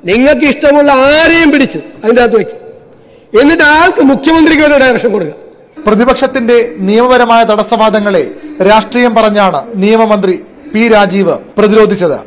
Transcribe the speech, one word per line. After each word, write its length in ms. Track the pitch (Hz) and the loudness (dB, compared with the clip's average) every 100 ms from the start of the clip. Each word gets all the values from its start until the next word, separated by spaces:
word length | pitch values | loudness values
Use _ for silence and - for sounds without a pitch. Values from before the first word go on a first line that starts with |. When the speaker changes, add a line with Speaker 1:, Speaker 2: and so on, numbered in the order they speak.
| 170 | -2
Speaker 1:
നിങ്ങൾക്ക് 380 | 214 269 277 294 | 0 2 2 0
ഇഷ്ടമുള്ള 380 | - 294 294 285 277 269 | 0 0 2 2 2 2
ആരെയും 360 | 302 320 330 320 | 2 2 2 2
പിടിച്ച് 260 | 285 269 156 - - | 0 -2 -6 -14 -8
അതിൻ്റെ 180 | 214 240 | -2 2
അകത്ത് 160 | 240 220 | 2 0
വയ്ക്കും, 200 | 185 - - - - - - - _ 214 | -4 -10 -20 -20 -20 -20 -20 -20 _ 0
എന്നിട്ട് 220 | 285 330 302 302 | 2 2 2 2
ആൾക്ക് 260 | 359 - 277 | 2 2 0
മുഖ്യമന്ത്രിക്ക് 540 | 269 285 320 320 311 302 | 0 0 2 2 2 2
ഒരു 100 | 285 | 2
direction 300 | 262 233 233 | 2 0 -2
കൊടുക്കുക. 240 | 202 160 - - - - - 208 | -4 -6 -12 -20 -20 -20 -8 -2
Speaker 2:
പ്രതിപക്ഷത്തിന്റെ 720 | 208 247 254 269 262 233 240 233 202 190 | 0 0 0 -2 -2 0 0 0 -6 -2
നിയമപരമായ 540 | 214 247 254 240 226 226 | 0 2 2 2 2 2
തടസ്സവാദങ്ങളെ 680 | 208 214 226 220 208 208 196 - - - - 190 | -2 -2 0 0 0 -2 -2 -4 -10 -18 -4 2
രാഷ്ട്രീയം 440 | 214 214 240 247 226 | 2 0 -2 0 0
പറഞ്ഞാണ് 440 | 220 208 196 - - 220 | 0 0 -2 -2 -8 -4
നിയമമന്ത്രി 520 | 196 220 220 208 190 170 - - - | 0 0 0 0 -2 -4 -8 -20 -10
പി 80 | 214 233 | -2 2
രാജീവ് 400 | 214 196 196 180 139 - - | 2 2 0 -2 -4 -6 -2
പ്രതിരോധിച്ചത്. 600 | 202 214 208 202 175 131 | 0 2 2 0 -2 -4